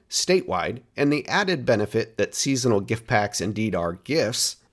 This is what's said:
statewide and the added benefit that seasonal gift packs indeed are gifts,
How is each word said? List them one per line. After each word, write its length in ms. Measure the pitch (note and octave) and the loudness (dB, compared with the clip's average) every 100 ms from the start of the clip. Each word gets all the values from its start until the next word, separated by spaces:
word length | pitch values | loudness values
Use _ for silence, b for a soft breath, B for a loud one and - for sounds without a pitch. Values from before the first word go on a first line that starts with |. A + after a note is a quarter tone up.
| - | -6
statewide 720 | - - F#3 - F2+ E2 A#2 - - | -2 2 0 0 -2 -2 -6 -8 0
and 180 | C#3+ | 0
the 140 | D3 - | 0 0
added 360 | E3+ G3 D#3 | -2 0 0
benefit 540 | A#2+ A2 G#2 A2 G#2 - | 2 2 2 -2 -2 -2
that 160 | G2+ | -2
seasonal 480 | - C#3+ C3 B2 G2+ | 0 0 2 2 2
gift 240 | F#2 A2 - | 0 -4 0
packs 340 | A2+ G#2 - | 0 0 -2
indeed 360 | G2 G#2 A2 F#2 | -4 -2 -2 -2
are 180 | E2+ | -2
gifts, 640 | F2+ - D#3 A2 A#2+ - - b | -4 -2 0 0 0 -2 -4 b